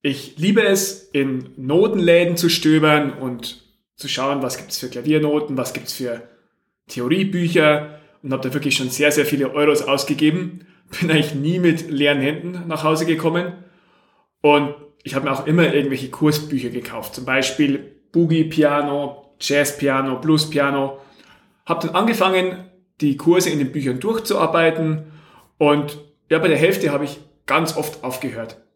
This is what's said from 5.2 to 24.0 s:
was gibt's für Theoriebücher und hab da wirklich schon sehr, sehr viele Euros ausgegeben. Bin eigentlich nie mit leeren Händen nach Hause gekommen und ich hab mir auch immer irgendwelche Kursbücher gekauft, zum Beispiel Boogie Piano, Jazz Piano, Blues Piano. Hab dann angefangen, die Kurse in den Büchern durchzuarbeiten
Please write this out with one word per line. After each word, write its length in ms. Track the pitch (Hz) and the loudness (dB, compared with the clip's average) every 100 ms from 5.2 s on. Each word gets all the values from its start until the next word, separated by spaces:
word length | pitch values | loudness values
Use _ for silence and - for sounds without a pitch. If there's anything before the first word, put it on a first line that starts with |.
| 151 151 147 131 | 2 0 -2 -4
was 160 | 120 | -6
gibt's 180 | - - | -8 -10
für 380 | - 123 117 - _ _ _ _ _ _ | -8 -8 -8 -12 _ _ _ _ _ _
Theoriebücher 1120 | 123 123 180 196 175 170 175 151 147 - - _ _ | -6 -2 0 0 0 0 4 4 2 -2 -16 _ _
und 80 | 135 | -6
hab 100 | 131 | -4
da 120 | 131 | -2
wirklich 240 | 131 147 127 | -2 -2 -2
schon 120 | 127 | -2
sehr, 220 | 127 147 | 0 2
sehr 140 | 147 | 2
viele 260 | 143 143 131 | 0 0 0
Euros 300 | 147 147 143 | 2 2 2
ausgegeben. 840 | - 135 - 143 151 170 180 - - _ _ - | 0 -2 0 2 2 2 -6 -10 -20 _ _ -6
Bin 100 | 170 | 0
eigentlich 240 | 156 151 | 2 0
nie 240 | 139 151 185 | -2 -2 2
mit 320 | 175 160 - | 2 2 -4
leeren 300 | 143 143 143 | 0 2 2
Händen 480 | 135 151 175 180 170 | 0 -4 -8 -10 -8
nach 160 | 151 | -2
Hause 200 | 156 160 | 0 0
gekommen 600 | 165 156 165 175 185 - - _ _ _ _ _ _ _ | 0 0 0 -2 -4 -10 -20 _ _ _ _ _ _ _
und 360 | 147 147 139 - - _ - | 4 4 2 -8 -20 _ -8
ich 60 | |
hab 100 | 135 | -6
mir 80 | 139 | -4
auch 140 | 135 | -4
immer 260 | - 165 151 | 0 2 4
irgendwelche 380 | 147 135 131 127 | 2 0 -4 -8
Kursbücher 640 | - 151 151 151 139 120 | 0 0 0 -4 -4 -4
gekauft, 420 | 123 - 113 - | -8 -10 -12 -12
zum 120 | - | -10
Beispiel 760 | 127 135 131 - 143 135 - _ _ | -2 0 0 0 2 0 -6 _ _
Boogie 340 | 170 165 160 | 2 4 2
Piano, 920 | 156 151 147 147 143 143 139 - _ _ | 2 4 4 2 0 -2 -4 -10 _ _
Jazz 380 | - 143 143 - | -2 0 0 0
Piano, 420 | 139 135 135 127 | 0 0 -2 -2
Blues 300 | 156 151 - | 2 2 2
Piano. 500 | 143 139 139 135 - - _ _ _ _ _ | 0 0 0 -2 -6 -20 _ _ _ _ _
Hab 180 | - 170 | -6 -4
dann 100 | 160 | -2
angefangen, 800 | 175 226 226 190 185 180 180 - _ _ _ | 0 0 2 2 2 0 -6 -16 _ _ _
die 140 | 147 | -2
Kurse 360 | 135 165 180 180 | 0 2 4 2
in 80 | 151 | -2
den 120 | 131 | -2
Büchern 280 | 147 135 | -4 -4
durchzuarbeiten 1120 | 127 | -4